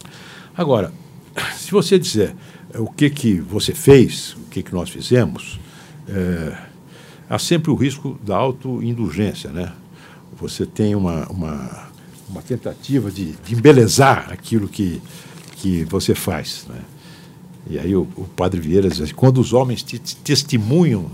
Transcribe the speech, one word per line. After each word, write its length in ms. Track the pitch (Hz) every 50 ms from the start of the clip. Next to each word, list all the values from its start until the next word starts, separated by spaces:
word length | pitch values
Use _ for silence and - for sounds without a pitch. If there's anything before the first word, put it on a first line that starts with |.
| - - - - - - - - - - -
Agora, 380 | - 180 147 131 110 92 - - - - - - - - - - - - - - -
se 140 | - -
você 260 | - 202 202 - 202 185
disser, 380 | - - - 107 - 82 - - - - - - - -
eh, 80 | - 113
o 60 | 113
que 240 | 107 - - 151 143
que 300 | 143 - - 127 101 87
você 340 | 73 - - 107 - - 90
fez, 600 | - - - 139 135 110 92 - - - - -
o 160 | - - -
que 100 | - 95
que 100 | 90 -
nós 200 | - 90 85 -
fizemos, 680 | - - - - 120 123 110 80 - - - - - - - - - - - - - - - -
eh, 480 | 98 98 92 90 90 82 80 76 - - - - - - - - - - - - - - - -
há 120 | - 104
sempre 320 | - - 175 165 - 165
o 40 | 131
risco 440 | 104 117 143 127 - - 135 - - 117
da 120 | 104 98
autoindulgência, 1120 | 92 120 135 127 127 - 131 127 113 107 117 120 117 113 90 - 95 107 98 - - - -
né? 220 | 69 85 92 - - - - - - - - - - - - - - -
Você 280 | - - - - 95
tem 280 | 90 - - 110 104 104
uma, 320 | 101 95 90 85 80 65 -
uma, 600 | - 92 85 78 78 71 64 62 - - - - - - - - - - - -
uma 120 | 95 92
tentativa 680 | - - 127 117 - 98 - - - - 135 143 - 101
de, 220 | 90 95 95 78
de 240 | 78 - - 85 113
embelezar 720 | 117 113 147 147 127 113 101 80 - 135 135 120 82 - -
aquilo 380 | 92 - - - 117 110 98 87
que, 340 | - - 101 90 80 - - - - - - - - - - - -
que 300 | - - 95 92 85 80
você 280 | 80 82 95 85 - -
faz, 540 | - - - 90 78 - - - - - -
né? 120 | 60 62 - - - - - - - - - - - - - - - - - -
E 80 | 82 71
aí 180 | 73 87 98
o, 60 | 92 82 - - -
o 80 | - - -
padre 240 | - 92 92 92 90
Vieira 300 | 80 76 82 98 98 92
diz 100 | 82 87
assim, 140 | 80 73 -
"Quando 260 | - - 131 127 131
os 140 | 113 - 107
homens 300 | 123 135 127 120 98 -
te, 160 | - - 117
te 160 | - - - -
testemunham 920 | - - 147 - - - - 117 104 107 135 170 180 160 113 98 87 -